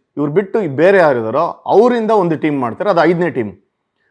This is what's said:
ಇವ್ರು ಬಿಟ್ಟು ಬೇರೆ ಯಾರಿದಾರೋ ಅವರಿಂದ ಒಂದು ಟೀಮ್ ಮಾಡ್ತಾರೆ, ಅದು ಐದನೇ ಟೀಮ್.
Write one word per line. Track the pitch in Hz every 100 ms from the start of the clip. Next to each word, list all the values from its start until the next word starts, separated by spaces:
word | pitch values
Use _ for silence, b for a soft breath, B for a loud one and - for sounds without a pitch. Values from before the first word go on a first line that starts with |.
| _ 143
ಇವ್ರು | 147
ಬಿಟ್ಟು | 165 196 226 170 135
ಬೇರೆ | 180 196
ಯಾರಿದಾರೋ | 156 123 110 135 170 - -
ಅವರಿಂದ | 175 247 240 220
ಒಂದು | 214 170 143
ಟೀಮ್ | 156 143
ಮಾಡ್ತಾರೆ, | 120 104 190
ಅದು | 170
ಐದನೇ | 160 170 170
ಟೀಮ್. | 127 104 - _ _ _ _ _